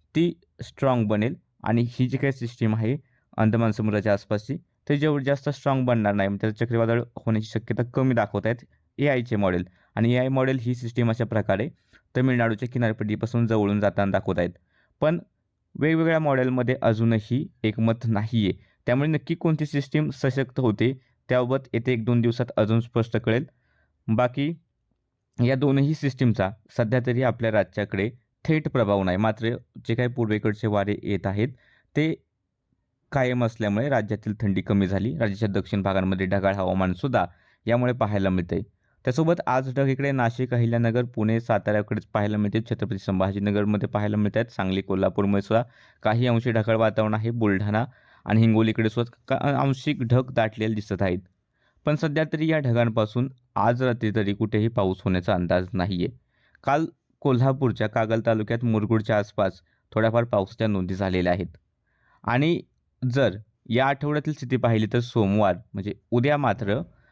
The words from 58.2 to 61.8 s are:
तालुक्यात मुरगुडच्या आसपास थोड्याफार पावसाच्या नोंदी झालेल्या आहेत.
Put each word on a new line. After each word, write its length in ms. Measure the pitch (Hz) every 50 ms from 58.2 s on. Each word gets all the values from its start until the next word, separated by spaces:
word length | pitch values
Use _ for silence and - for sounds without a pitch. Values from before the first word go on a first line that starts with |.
| 104
तालुक्यात 380 | 117 113 110 104 110 117 117 123
मुरगुडच्या 540 | 117 110 107 104 101 113 110 104 - 110 104
आसपास 420 | 101 - - - 101 95 - - _ _ _ _ _ _ -
थोड्याफार 300 | 110 110 113 110 120 117
पावसाच्या 420 | 117 - 104 95 - - - 113
नोंदी 280 | 107 104 95 92 87 95
झालेल्या 380 | 95 98 95 92 90 90 90
आहेत. 140 | 87 98 87 82 - - _ _ _ _